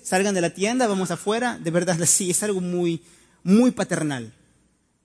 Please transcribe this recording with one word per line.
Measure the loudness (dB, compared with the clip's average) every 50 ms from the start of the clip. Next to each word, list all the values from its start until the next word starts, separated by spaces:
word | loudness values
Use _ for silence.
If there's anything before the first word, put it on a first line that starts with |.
| -6
salgan | -2 0 2 2 2 0
de | 0
la | 0 -2 -2
tienda, | -2 -2 -2 0 0 0
vamos | 0 0 0 -2 -2
afuera". | -4 -4 -4 -2 -2 -2 -2 -4 -4 -6
De | -4 -2
verdad, | 0 0 0 0 0 0
<laughs> | 2
sí, | 2 2 2 0 0
es | -2 -2 -2
algo | -2 -2 -2
muy, | -2 -2 -2 0 0 0 -2 -4 -6 -14 -20 -20 _ _ _ _ 0
muy | 4 6 6 6 4
paternal. | 2 0 -2 -2 -2 -2 -2 -2 -4 -6 -8 -12 -16 _ _ _ _ _ _ _ _ _ _ _ _ _ _